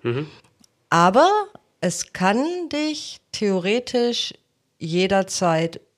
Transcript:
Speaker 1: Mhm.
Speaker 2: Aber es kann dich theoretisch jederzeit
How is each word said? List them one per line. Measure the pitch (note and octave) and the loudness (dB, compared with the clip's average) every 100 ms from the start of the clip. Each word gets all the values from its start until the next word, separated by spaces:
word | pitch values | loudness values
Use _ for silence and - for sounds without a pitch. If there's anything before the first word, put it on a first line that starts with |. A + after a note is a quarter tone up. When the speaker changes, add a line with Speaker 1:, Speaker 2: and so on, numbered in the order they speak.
Speaker 1:
Mhm. | A#2+ A#2+ D#3 - _ _ _ _ _ | -4 -4 -6 -12 _ _ _ _ _
Speaker 2:
Aber | E3 F3 G3+ E4+ G#4 G4+ - _ _ | 2 4 6 4 4 -2 -10 _ _
es | F3+ - - | -6 -4 -8
kann | - F#3 G#3+ D4 F4+ E4 | -2 0 2 0 -4 -6
dich | D4 D4+ D4+ - - _ | -4 -4 -4 -10 -16 _
theoretisch | - G#3 F#3+ F3 A3+ A#3+ B3 A#3+ A#3 - - _ _ _ _ | -4 -2 0 0 -2 0 0 0 0 -6 -10 _ _ _ _
jederzeit | E3 E3+ F#3+ G3 F#3+ - F3+ D#3+ E3 - - | -4 0 2 2 0 0 0 2 0 -6 -18